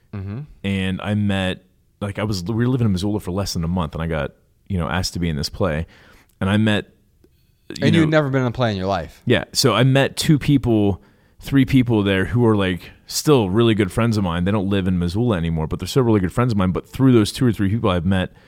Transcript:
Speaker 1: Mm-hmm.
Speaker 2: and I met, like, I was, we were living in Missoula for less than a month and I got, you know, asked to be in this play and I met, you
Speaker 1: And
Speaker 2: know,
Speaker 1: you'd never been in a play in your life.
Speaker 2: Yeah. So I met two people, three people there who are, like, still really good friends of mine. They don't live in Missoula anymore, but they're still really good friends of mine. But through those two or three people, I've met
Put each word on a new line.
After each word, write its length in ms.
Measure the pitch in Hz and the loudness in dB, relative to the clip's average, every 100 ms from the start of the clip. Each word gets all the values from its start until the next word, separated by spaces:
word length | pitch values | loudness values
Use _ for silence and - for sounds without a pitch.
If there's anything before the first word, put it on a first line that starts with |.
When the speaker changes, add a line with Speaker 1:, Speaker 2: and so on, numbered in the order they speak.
| _ | _
Speaker 1:
Mm-hmm. 280 | 101 98 113 151 - | -12 -10 -12 -14 -10
Speaker 2:
and 380 | 98 98 95 92 | -6 -4 -4 -4
I 120 | 101 | -4
met, 500 | 104 101 98 92 - _ _ _ _ | -2 0 -2 -4 -6 _ _ _ _
like, 200 | 101 101 | -8 -6
I 20 | |
was, 220 | 107 95 | -4 -4
we 100 | 139 | -4
were 140 | 110 120 | -2 0
living 160 | 127 | 0
in 80 | 113 | 0
Missoula 260 | 90 104 104 | 0 -2 -4
for 140 | 92 | -4
less 220 | 95 95 | -6 -4
than 100 | 87 | -4
a 40 | 82 | -4
month 260 | 90 76 | -2 -4
and 80 | 80 | -6
I 40 | 82 | -4
got, 240 | 78 67 - _ _ - | -4 -6 -10 _ _ -6
you 100 | 92 | -4
know, 80 | 71 | -2
asked 260 | 87 90 | -2 -4
to 40 | 90 | -4
be 100 | 85 | -4
in 60 | |
this 140 | 73 76 | -2 -6
play 380 | - 95 76 87 - - - _ - | -4 -2 -2 -6 -14 -20 -20 _ -6
and 80 | 95 | 0
I 80 | 104 | 2
met, 360 | 110 104 - _ _ _ _ _ _ _ - | 2 0 -4 _ _ _ _ _ _ _ -18
you 160 | - 143 | -2 2
Speaker 1:
And 60 | |
Speaker 2:
know, 60 | 165 | 4
Speaker 1:
you'd 80 | 151 | 4
never 200 | 156 143 | 2 2
been 120 | 131 | 0
in 40 | 123 | -2
a 60 | |
play 180 | 120 117 | 0 -2
in 60 | 98 | -2
your 100 | 95 | -2
life. 360 | 92 80 - - | -4 -6 -6 0
Speaker 2:
Yeah. 160 | 98 - | 0 0
So 200 | - 127 | 0 2
I 80 | 104 | 4
met 340 | 131 131 127 - | 4 4 0 0
two 220 | - 151 | 2 2
people, 640 | - 139 117 110 101 92 - _ _ _ | 2 2 2 2 2 -2 -8 _ _ _
three 240 | - 135 | -2 0
people 400 | 131 135 120 107 | 4 2 2 2
there 220 | 101 95 95 | 2 0 0
who 200 | 120 117 | 2 2
are, 80 | |
like, 380 | 104 95 87 - - - | 2 0 -4 -8 -20 -12
still 420 | - 156 139 95 | -4 2 2 2
really 240 | 104 117 | 2 2
good 160 | 104 95 | 2 0
friends 260 | 123 117 107 | 0 0 0
of 60 | |
mine. 220 | 92 85 | -2 -2
They 80 | 90 | -2
don't 160 | 104 95 | -2 -2
live 160 | 101 95 | 0 0
in 140 | 90 | 0
Missoula 360 | 87 98 123 92 | -2 0 0 0
anymore, 300 | 82 82 78 | -2 -2 -4
but 140 | 82 | -6
they're 80 | 87 | -2
still 160 | 139 | 0
really 160 | 117 107 | 2 2
good 120 | 90 | 2
friends 200 | - 127 | 0 0
of 60 | 101 | 0
mine. 120 | 92 | 0
But 180 | 82 - | -2 -6
through 220 | - 131 | 2 6
those 200 | 120 101 | 6 4
two 120 | - | 0
or 60 | 127 | 0
three 160 | 98 98 | 0 0
people, 220 | 110 107 | 0 0
I've 160 | 90 85 | 0 0
met 240 | 95 90 - | 0 -2 -8